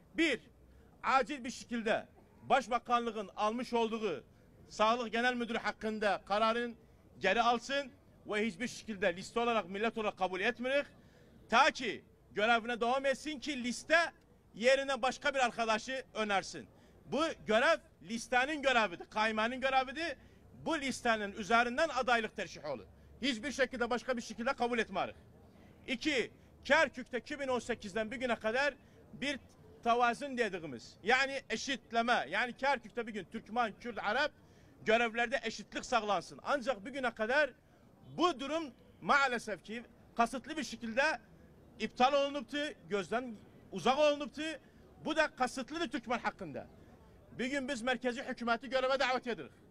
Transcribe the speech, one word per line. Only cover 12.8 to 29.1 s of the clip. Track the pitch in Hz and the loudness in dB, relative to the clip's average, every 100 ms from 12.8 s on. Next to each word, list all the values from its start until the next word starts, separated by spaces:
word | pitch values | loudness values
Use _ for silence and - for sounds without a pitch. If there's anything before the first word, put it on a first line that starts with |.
devam | 233 269 269 | 0 2 0
etsin | 262 302 302 | -2 -4 -8
ki | 262 277 | -6 -4
liste | 240 233 - 320 320 - _ - _ 185 | -4 -6 2 4 4 -4 _ -20 _ 0
yerine | 240 269 269 269 | 4 4 4 0
başka | 262 233 294 | 0 0 0
bir | 269 | 2
arkadaşı | 247 - 226 214 240 262 - | 0 0 0 0 -2 -8 -6
önersin. | 208 214 196 170 160 101 - - - - | -4 0 0 0 -10 -14 -20 -20 -20 -4
Bu | 220 320 247 151 | 0 0 0 2
görev | 214 285 311 - _ | 4 6 4 0 _
listenin | 160 233 - 247 262 311 | -10 -8 0 2 2 0
görevidir, | 269 240 208 170 185 | 4 4 4 0 -6
kaymanın | 220 214 220 220 254 | 0 0 2 0 0
görevidir. | 269 262 262 269 330 - - - - - - | 2 2 0 -4 -6 -6 -14 -20 -20 -10 -2
Bu | 320 | -2
listenin | 269 - 240 220 202 | -2 -2 0 0 0
üzerinden | 196 185 226 240 247 320 | -6 2 4 4 2 0
adaylık | 254 240 233 220 - | 0 2 2 0 -6
tercih | 175 170 151 | -8 -8 -8
olur. | 127 92 - - - | -8 -10 -20 -20 -6
Hiçbir | 262 226 277 | -4 -4 -6
şekilde | 247 254 254 233 | -2 -2 0 -2
başka | 240 - 247 | -2 -2 -4
bir | |
şekilde | - 220 233 | -6 -6 -4
kabul | 277 240 240 | -2 0 0
etmiyoruz. | 208 185 127 - - - - - - - - | -2 -2 -4 -6 -20 -20 -20 -20 -20 -18 -8
İki, | 247 311 277 175 - - - - | -4 0 0 -2 -6 -20 -18 4
Kerkük'te | 294 294 - 247 247 | 6 6 0 -8 -8
iki | - 294 | -6 -6
bin | 277 | -2
on | 247 | -2
sekizden | - 220 202 190 220 | -2 -6 -4 -4 -4
bir | 240 | -4
güne | 254 220 | -2 0
kadar | 220 233 285 277 - - - | 0 0 0 -2 -16 -20 -20